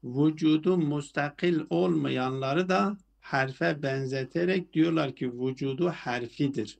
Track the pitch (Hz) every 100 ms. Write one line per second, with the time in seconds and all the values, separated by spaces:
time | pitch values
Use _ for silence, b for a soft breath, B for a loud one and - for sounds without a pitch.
0 | 127 127 151 156 156 156 185 185 151 147
1 | 147 - 147 - 180 165 - 170 180 160
2 | 139 131 127 135 135 151 185 190 202 208
3 | _ _ - 135 135 135 170 151 143 135
4 | 135 135 131 170 175 190 175 160 165 165
5 | 139 127 127 120 131 131 135 135 170 156
6 | 139 123 120 - 143 139 107 -